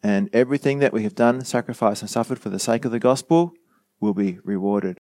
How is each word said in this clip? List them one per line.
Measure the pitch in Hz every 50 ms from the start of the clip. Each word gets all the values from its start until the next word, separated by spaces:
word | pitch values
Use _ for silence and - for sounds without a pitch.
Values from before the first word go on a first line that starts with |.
And | - 104 101 98 101 101 -
everything | 113 127 127 139 139 - 143 139 143
that | 143 131 -
we | 113 107
have | 104 -
done, | - 120 117 120 131 131
sacrificed, | - - 123 117 - 120 - 120 107 101 -
and | - 101
suffered | - 117 113 - 131 123
for | - -
the | - -
sake | - - 113 117 -
of | 127
the | 113 117
gospel | 107 127 131 135 - _ 165 165 170 175 - _ _ _ _ _ _ _ _ _
will | 104 104 98
be | 95 101 98 90 92 -
rewarded. | 92 101 95 95 101 101 101 98 92 90 _ _